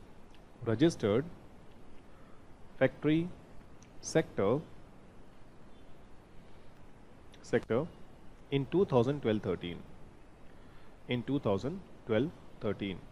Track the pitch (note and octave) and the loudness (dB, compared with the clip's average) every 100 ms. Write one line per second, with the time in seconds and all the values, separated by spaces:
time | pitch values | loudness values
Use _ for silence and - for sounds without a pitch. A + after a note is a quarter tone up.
0 | - - - - - - A#2 A2 E3 E3+ | -16 -16 -16 -16 -18 -4 0 6 6 6
1 | G#2 A2+ E3+ - - - - - - - | 4 4 2 -6 -16 -18 -16 -14 -12 -12
2 | - - - - - - - - C3 - | -12 -16 -14 -16 -14 -14 -6 4 4 6
3 | D3+ D#3+ F3+ - - - - - - - | 4 4 2 -4 -12 -14 -12 -16 -16 -12
4 | - D#3+ - - G2 C#3+ - - - - | 2 2 4 4 4 4 0 -12 -14 -16
5 | - - - - - - - - - - | -18 -16 -14 -14 -14 -14 -14 -14 -12 -12
6 | - - - - - - - - - - | -14 -16 -16 -16 -14 -12 -14 -14 -16 -16
7 | - - - - - A#2+ - A2+ E3+ - | -16 -16 -16 -14 2 2 4 2 2 -6
8 | - - - - - C#3 C3 E3+ G3 B2+ | -14 -14 -14 -14 0 0 4 4 6 6
9 | A#2 D3 A2+ G#2+ F#2+ E2+ F2 - - - | 6 4 4 4 2 0 -2 -6 -10 -14
10 | - - - - - - - - - - | -14 -16 -18 -16 -16 -14 -16 -14 -14 -10
11 | - B2 A#2 C#3 A2+ G2 C3 F#3+ - - | -2 0 2 2 4 4 2 -4 -8 -8
12 | - A2 D#3+ - - - G#2+ F#2+ G2 F2 | 2 4 4 -2 -14 -4 -2 0 -2 -4
13 | - | -8